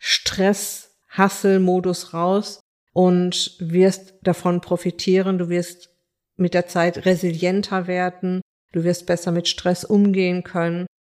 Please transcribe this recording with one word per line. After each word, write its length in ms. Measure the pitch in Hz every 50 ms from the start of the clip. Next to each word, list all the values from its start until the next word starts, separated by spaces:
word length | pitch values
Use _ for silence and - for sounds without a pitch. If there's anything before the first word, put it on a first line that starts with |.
| -
Stress-Hustle-Modus 2000 | - - - - - - 196 185 196 208 202 - - - - - _ _ _ _ _ - 190 196 196 - - - 196 190 190 185 180 180 180 175 185 175 - - - -
raus 460 | 165 175 185 190 208 208 - - - _ _ _ _ _ _
und 640 | - 185 180 180 180 180 180 180 180 - - - - -
wirst 560 | 180 160 170 180 185 190 185 - - - _ _
davon 380 | - 185 170 - - 180 175 180
profitieren. 760 | - - 180 170 - 180 170 - - 190 185 190 185 196 190
Du 100 | 180 175
wirst 440 | 170 175 175 175 - - - - _ _ _ _ _ _ _ _ _ _
mit 180 | - 180 175 -
der 140 | 175 175
Zeit 380 | - - 175 170 175 170 - -
resilienter 840 | 185 185 165 185 175 165 160 180 180 185 202 202 - 196 190 175
werden. 540 | 185 180 180 180 180 180 - - 185 185 185 - _ _ _ _ _ -
Du 100 | 170 165
wirst 220 | 175 175 - -
besser 260 | - 175 170 - 180
mit 160 | 170 170 170
Stress 380 | - - - - 180 180 - -
umgehen 580 | - 214 202 202 202 185 190 185 180 180 180 -
können. 440 | - - 175 165 170 170 175 185 - _ _ _